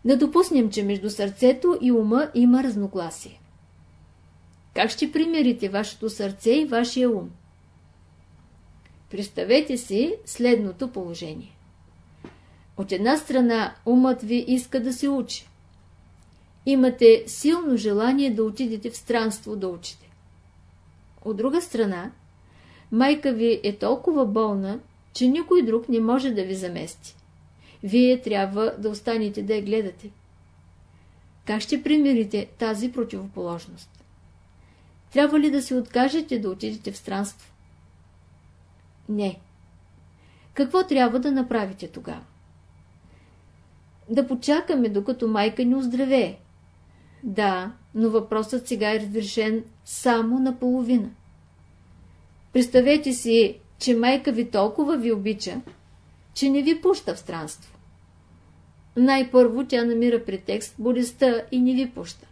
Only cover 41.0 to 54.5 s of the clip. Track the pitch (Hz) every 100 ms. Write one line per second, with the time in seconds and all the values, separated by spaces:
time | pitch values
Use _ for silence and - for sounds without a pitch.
41 | 247 247 269 269 254 233 190 190 175 -
42 | - 160 - _ _ _ _ _ - _
43 | - - _ _ _ _ _ - _ _
44 | - 233 269 254 - 302 359 294 233 202
45 | 202 247 226 214 214 220 247 269 247 247
46 | 269 262 190 - _ _ _ _ _ _
47 | - - 247 196 202 185 185 240 _ 220
48 | 226 220 202 220 214 254 247 226 208 214
49 | 208 214 202 226 214 226 226 - - -
50 | 247 233 226 254 262 254 247 254 233 247
51 | 196 - - - _ _ - - - -
52 | - - - - - 254 247 254 254 302
53 | 285 247 233 226 208 - - - - 233
54 | 240 269 277 233 240